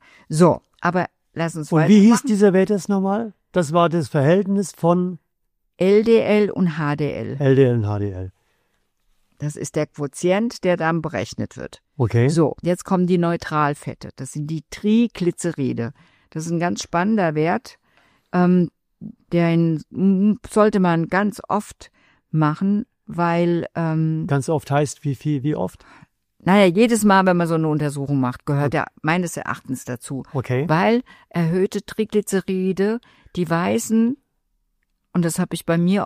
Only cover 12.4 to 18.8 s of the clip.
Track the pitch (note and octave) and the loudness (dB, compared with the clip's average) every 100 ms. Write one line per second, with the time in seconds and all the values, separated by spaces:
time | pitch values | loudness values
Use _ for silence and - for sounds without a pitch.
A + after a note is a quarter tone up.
12.4 | D3 - E3+ F3+ - F#3 F3+ F3+ E3+ E3+ | 0 0 -4 -4 -2 0 2 0 0 -4
13.4 | - D3+ D3 D3 - - - - C3 D3+ | -4 -2 -2 -4 -10 -14 -16 -14 -12 -10
14.4 | D3 D#3+ - - G#3 A3+ A#3 - F3 - | -8 -8 -10 -6 0 2 2 -2 -4 -2
15.4 | E3+ D3 B2+ A#2+ A#2 - _ _ _ D#3 | -6 -4 -4 -4 -8 -10 _ _ _ -10
16.4 | E3 E3+ F3 G3+ - E3+ G3+ A3 E3 D3+ | -6 -4 -4 -6 -4 -2 0 0 0 0
17.4 | D#3+ A3 - - _ _ _ _ _ F3+ | -2 -2 -6 -20 _ _ _ _ _ 2
18.4 | F3+ F3+ E3+ _ | 4 4 2 _